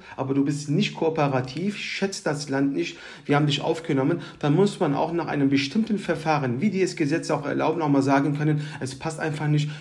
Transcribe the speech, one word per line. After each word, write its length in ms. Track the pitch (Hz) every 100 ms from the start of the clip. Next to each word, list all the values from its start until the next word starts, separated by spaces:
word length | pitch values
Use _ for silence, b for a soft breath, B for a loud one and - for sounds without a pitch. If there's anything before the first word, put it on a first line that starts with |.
| B B
aber 180 | 135
du 100 | 139
bist 260 | 143 - -
nicht 240 | 170 214
kooperativ, 840 | - 160 160 143 131 127 156 196 -
schätzt 500 | - - 196 - 165
das 200 | 147 -
Land 240 | 139 139
nicht, 240 | 170 170 B B B
wir 100 | -
haben 140 | 143 151
dich 120 | 147
aufgenommen.“ 600 | - 160 - 135 139 175 B B
Dann 160 | 147
muss 240 | 156 202 -
man 160 | 160
auch 180 | - 165
nach 140 | 170 156
einem 240 | 147 139
bestimmten 480 | 135 - 220 220 196
Verfahren, 640 | - 156 156 151 131 120
wie 100 | 208
die 120 | 185
es 120 | 175
Gesetze 400 | - 143 160 143
auch 100 | 147
erlauben, 380 | 143 135 143 165
auch 60 | 151
mal 140 | 139
sagen 360 | 139 139 151 143
können, 220 | 151 151 B B
„Es 160 | 131
passt 240 | - 165 156
einfach 300 | 160 147 151
nicht, 200 | 151 151 B